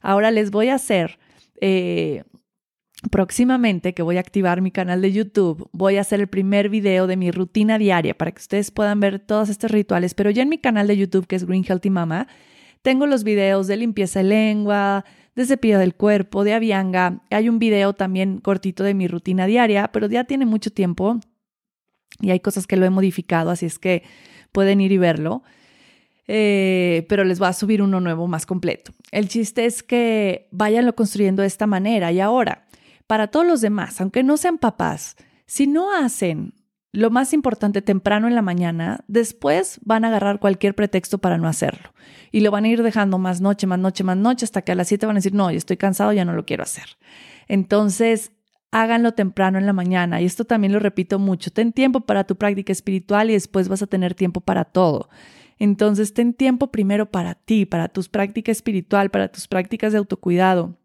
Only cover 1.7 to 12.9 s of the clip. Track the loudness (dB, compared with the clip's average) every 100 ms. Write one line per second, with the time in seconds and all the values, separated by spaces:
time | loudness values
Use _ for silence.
1.7 | 0 0 -2 -4 -6 -12 _ _ _ _
2.7 | _ _ -14 -2 0 0 0 2 2 2
3.7 | 0 -4 -4 -2 -2 -2 -2 0 0 -2
4.7 | -2 -2 0 0 0 0 0 0 -2 -10
5.7 | -2 0 2 0 -2 -2 -2 0 2 2
6.7 | 0 2 2 0 0 -2 -2 -2 0 2
7.7 | 2 2 2 -2 -4 -8 -8 -6 -4 -4
8.7 | -2 -2 2 0 -2 -4 -2 -2 -4 0
9.7 | 0 0 -2 -2 0 0 2 0 0 0
10.7 | 0 2 2 2 0 -2 -6 -2 -2 0
11.7 | -2 0 -2 -2 -4 -8 -14 _ _ -20
12.7 | _ 0